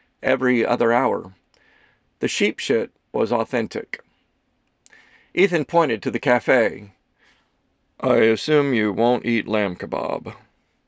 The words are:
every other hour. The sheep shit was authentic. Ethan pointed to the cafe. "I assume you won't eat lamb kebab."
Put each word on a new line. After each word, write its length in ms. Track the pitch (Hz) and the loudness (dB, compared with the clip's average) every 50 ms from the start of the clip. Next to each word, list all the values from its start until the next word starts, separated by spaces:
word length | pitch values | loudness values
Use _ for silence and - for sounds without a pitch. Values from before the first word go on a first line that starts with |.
| _ _ _ _ - | _ _ _ _ -2
every 420 | - 131 127 127 127 127 117 110 | -2 -2 0 0 0 2 2 0
other 280 | - 120 113 120 117 117 | 0 0 0 0 2 2
hour. 420 | 123 135 117 101 95 87 98 95 _ _ _ _ _ _ _ _ _ _ _ _ _ _ _ _ _ | 2 0 0 -2 -4 -6 -10 -18 _ _ _ _ _ _ _ _ _ _ _ _ _ _ _ _ _
The 80 | - - | -6 -4
sheep 320 | - - 196 220 - - | -2 -2 -2 -2 -2 -4
shit 320 | - - 127 113 101 - _ _ _ _ - | -2 0 0 0 0 -4 _ _ _ _ -4
was 200 | 117 113 101 120 | -2 0 0 0
authentic. 720 | 113 113 - - 120 113 - - - - - - - - _ _ _ _ _ _ _ _ _ _ _ _ _ _ _ _ _ - - _ _ _ _ _ _ - | -2 -2 -2 -2 -4 -4 -4 -6 -10 -10 -10 -14 -16 -16 _ _ _ _ _ _ _ _ _ _ _ _ _ _ _ _ _ -20 -20 _ _ _ _ _ _ 0
Ethan 300 | 170 185 190 175 160 143 | 0 2 2 2 0 -2
pointed 360 | - - 170 160 139 113 104 - | 0 2 2 2 2 0 -2 -2
to 80 | 127 104 | -4 -4
the 80 | 113 | 0
cafe. 720 | - 143 123 120 - - 135 123 113 98 78 - 104 98 - _ _ _ _ _ _ _ _ _ _ _ _ _ _ _ _ _ _ _ _ - | 2 2 2 2 4 2 4 4 4 2 -2 -6 -12 -18 -20 _ _ _ _ _ _ _ _ _ _ _ _ _ _ _ _ _ _ _ _ -6
"I 180 | - 131 123 120 | -2 0 2 4
assume 540 | 113 113 110 104 - 156 156 147 143 143 131 | 4 4 2 2 0 0 2 2 2 2 0
you 200 | 113 107 107 95 | 0 0 0 0
won't 340 | 101 117 120 123 117 - | 2 2 2 2 0 0
eat 220 | 120 117 113 - - | -2 -2 -2 -2 -2
lamb 260 | 107 107 104 95 90 | -2 -2 -2 -2 -4
kebab." 580 | - 98 - - - - - - - - 110 104 - - _ _ _ _ _ _ _ _ | -6 -8 -8 -6 -6 -4 -4 -6 -8 -8 -12 -16 -16 -20 _ _ _ _ _ _ _ _